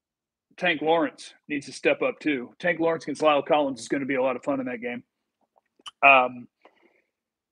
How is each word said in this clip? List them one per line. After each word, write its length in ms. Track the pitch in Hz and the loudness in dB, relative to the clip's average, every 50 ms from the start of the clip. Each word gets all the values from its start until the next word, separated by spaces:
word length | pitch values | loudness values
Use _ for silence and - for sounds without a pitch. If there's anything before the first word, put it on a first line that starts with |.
| _ _ _ _ _ _ _ _ _ _ - | _ _ _ _ _ _ _ _ _ _ -12
Tank 240 | - 180 175 165 139 | -4 -2 -2 -2 0
Lawrence 540 | 151 160 165 170 151 127 - - - - - _ _ | 0 2 2 2 2 -2 -4 -10 -20 -20 -20 _ _
needs 200 | - 151 139 - | -8 -8 -8 -8
to 60 | 135 | -10
step 280 | 123 - - 156 139 - | -12 -2 0 0 2 2
up 180 | 143 127 120 - | 0 -4 -4 -2
too. 360 | - 151 143 123 120 120 - - | -2 -2 -2 -2 -4 -10 -12 -4
Tank 220 | - 175 170 160 | -2 -2 0 0
Lawrence 240 | 165 165 165 156 - | 0 -2 -2 -2 -6
against 160 | 156 135 - | -8 -4 2
Lyle 220 | 156 156 147 143 | 2 4 4 4
Collins 380 | 139 - 156 147 147 135 135 - | 2 2 2 2 2 0 -4 -8
is 80 | - - | -6 -4
gonna 180 | 156 143 135 | -4 -4 -2
be 80 | 131 135 | -2 -2
a 80 | 127 | 0
lot 140 | 131 131 123 | 0 0 -2
of 60 | 123 | -2
fun 180 | - 147 139 135 | -4 -4 -4 -4
in 60 | 127 127 | -4 -8
that 120 | 123 113 | -8 -8
game. 240 | 120 120 123 123 - _ _ _ _ _ _ _ _ _ _ _ _ _ _ _ - - _ - | -8 -8 -10 -10 -12 _ _ _ _ _ _ _ _ _ _ _ _ _ _ _ -20 -18 _ 4
Um, 460 | 139 139 135 127 127 127 123 123 120 - _ _ _ - _ _ _ _ _ _ _ _ _ _ _ _ _ _ _ _ | 6 8 8 8 6 2 -2 -10 -18 -20 _ _ _ -20 _ _ _ _ _ _ _ _ _ _ _ _ _ _ _ _